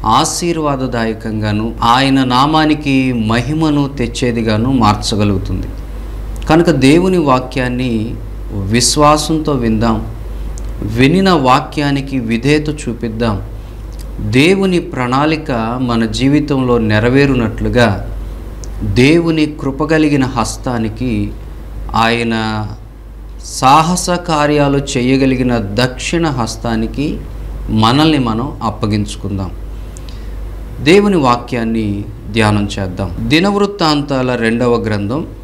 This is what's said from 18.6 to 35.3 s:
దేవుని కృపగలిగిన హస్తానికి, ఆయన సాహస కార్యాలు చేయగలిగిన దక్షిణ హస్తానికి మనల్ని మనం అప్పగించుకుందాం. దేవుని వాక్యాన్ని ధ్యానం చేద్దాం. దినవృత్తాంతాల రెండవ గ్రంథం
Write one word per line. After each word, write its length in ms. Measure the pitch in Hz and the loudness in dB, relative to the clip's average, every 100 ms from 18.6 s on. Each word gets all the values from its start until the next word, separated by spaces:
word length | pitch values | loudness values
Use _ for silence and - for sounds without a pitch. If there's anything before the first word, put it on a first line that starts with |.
| - - | -12 -6
దేవుని 640 | 107 98 131 170 165 160 151 | -2 4 6 4 2 0 -2
కృపగలిగిన 800 | - 139 135 151 160 156 143 123 | -2 -6 -4 0 2 4 2 0
హస్తానికి, 1040 | 113 110 - 131 120 113 107 127 107 104 - - - - - - 110 | -2 -4 -4 -4 -2 -4 -4 -2 -2 -4 -8 -14 -14 -14 -10 -4 0
ఆయన 720 | 113 117 117 110 110 107 107 110 - - - - - - - | 2 2 0 -2 -2 -4 -6 -10 -16 -20 -18 -18 -16 -16 -12
సాహస 640 | - 135 143 160 180 - | 0 4 6 4 0 0
కార్యాలు 680 | 175 175 156 147 147 143 139 | -2 0 0 2 2 2 0
చేయగలిగిన 800 | 139 131 123 135 135 127 123 117 | 0 -2 2 4 2 2 2 0
దక్షిణ 680 | 101 104 127 - - 170 165 | -2 0 -2 -2 -4 0 0
హస్తానికి 880 | 127 110 - 120 113 113 - 98 - - - - - - | -2 -4 -4 -4 -2 -2 -4 -4 -6 -10 -10 -10 -8 -2
మనల్ని 500 | 110 110 135 156 147 | 2 4 4 4 2
మనం 400 | 120 110 139 - | 0 -2 -4 -4
అప్పగించుకుందాం. 880 | 113 104 107 104 101 - 98 98 92 - - - - - - - - - - - - - | -6 -4 -2 -2 -2 -6 -6 -6 -6 -8 -12 -12 -12 -14 -14 -12 -12 -10 -10 -10 -12 -2
దేవుని 340 | 131 196 202 185 | 4 6 6 4
వాక్యాన్ని 880 | 131 120 - 123 113 113 104 101 101 - - | 2 2 -2 -4 0 0 -2 -4 -6 -12 -4
ధ్యానం 380 | 107 107 104 101 - | 2 4 4 0 -4
చేద్దాం. 360 | 92 90 92 87 | -6 -4 -6 -4
దినవృత్తాంతాల 1160 | 113 151 196 202 202 202 160 147 147 135 127 120 | 2 2 2 2 0 0 0 2 0 0 0 0
రెండవ 400 | 113 117 123 117 | 0 2 2 2
గ్రంథం 520 | 107 104 101 135 - | 0 -2 -2 -4 -6